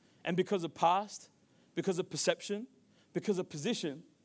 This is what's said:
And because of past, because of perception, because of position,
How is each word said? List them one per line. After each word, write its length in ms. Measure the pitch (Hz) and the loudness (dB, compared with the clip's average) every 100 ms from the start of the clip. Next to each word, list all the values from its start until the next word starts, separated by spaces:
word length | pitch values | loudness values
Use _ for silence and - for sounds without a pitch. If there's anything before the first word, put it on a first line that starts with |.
| _ _ - | _ _ -2
And 100 | 175 | 0
because 300 | 180 202 165 | 2 2 -2
of 100 | - | 2
past, 540 | 170 185 208 - - _ _ _ _ - | 4 4 0 -8 -16 _ _ _ _ -4
because 220 | 185 175 | 0 0
of 120 | - | -2
perception, 580 | 147 - 170 - 202 247 _ _ _ _ | 0 2 2 0 -6 -6 _ _ _ _
because 260 | 175 196 185 | -4 0 0
of 100 | 180 | 0
position, 540 | 156 170 233 165 135 - _ | -4 -2 -2 -2 -6 -12 _